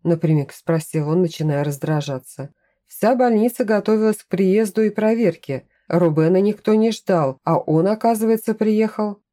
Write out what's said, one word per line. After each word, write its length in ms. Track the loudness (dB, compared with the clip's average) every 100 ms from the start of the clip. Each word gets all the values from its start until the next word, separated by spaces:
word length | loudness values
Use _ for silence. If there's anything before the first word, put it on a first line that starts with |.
напрямик 500 | -2 -2 0 0 -2
спросил 560 | -10 -4 -4 -2 -6 -2
он, 140 | 0
начиная 420 | 0 -2 -2 -2
раздражаться. 840 | -2 -4 -4 -4 -4 -10 -12 -16 -16 _ _ _ _
«Вся 280 | -2 0
больница 500 | 2 2 2 0 -2
готовилась 580 | -2 0 0 2 0 -2
к 40 | -6
приезду 560 | 0 2 2 0 0
и 80 | 0
проверке. 760 | 0 0 2 0 -2 -10 -10 _ _ _
Рубена 520 | 2 2 2 2 2
никто 340 | 2 0 0
не 160 | 2 2
ждал, 460 | -2 -2 0 0 -4
а 140 | -2 -2
он, 280 | 0 0 2
оказывается, 680 | 0 0 0 0 0 -2
приехал. 680 | -2 0 2 0 -2 -6 -6 _